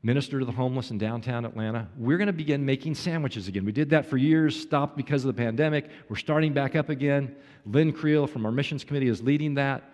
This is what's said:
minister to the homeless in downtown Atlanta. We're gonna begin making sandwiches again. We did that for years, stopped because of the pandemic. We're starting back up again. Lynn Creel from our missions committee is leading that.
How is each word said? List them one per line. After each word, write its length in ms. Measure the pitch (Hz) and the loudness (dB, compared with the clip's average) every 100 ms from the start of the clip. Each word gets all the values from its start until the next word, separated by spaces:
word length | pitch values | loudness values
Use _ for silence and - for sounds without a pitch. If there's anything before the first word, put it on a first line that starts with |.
minister 380 | 110 131 135 139 | 2 0 0 -2
to 40 | 127 | -4
the 60 | |
homeless 380 | 113 127 131 123 | -2 -2 -2 -4
in 60 | 110 | -4
downtown 480 | 107 117 117 120 | -4 -4 -4 -4
Atlanta. 420 | 117 110 110 117 110 143 | -6 -6 -4 -4 -6 -6
We're 200 | 117 165 | 0 2
gonna 160 | 208 | 2
begin 320 | 170 151 143 | -2 0 0
making 300 | 139 135 160 | 2 0 -2
sandwiches 520 | 151 180 165 143 113 92 | -4 -2 -2 -2 -4 -6
again. 180 | 98 | -4
We 80 | 98 | -2
did 180 | 107 147 | 0 4
that 160 | 156 147 | 2 4
for 100 | 131 | 2
years, 420 | 139 156 156 - | 4 6 4 0
stopped 380 | - 147 143 - | -2 0 0 -4
because 280 | 127 147 | -2 0
of 40 | 131 120 | 0 0
the 40 | |
pandemic. 500 | 117 113 156 151 - - - | -2 0 0 0 -4 -16 -10
We're 80 | 107 | -8
starting 380 | - 151 156 | 0 2 2
back 200 | 143 135 160 | 2 0 0
up 120 | 147 | -2
again. 480 | 139 143 143 135 - - - - | 0 2 2 0 -8 -20 -18 0
Lynn 260 | 123 160 | 2 4
Creel 340 | - 151 151 139 | 2 2 2 2
from 200 | 127 107 | -2 -2
our 60 | |
missions 320 | 120 143 147 | -2 -2 -6
committee 240 | - 143 131 | -4 0 0
is 140 | 107 | 0
leading 320 | 117 147 151 | 2 2 2
that. 380 | 139 139 135 - | 0 0 -2 -8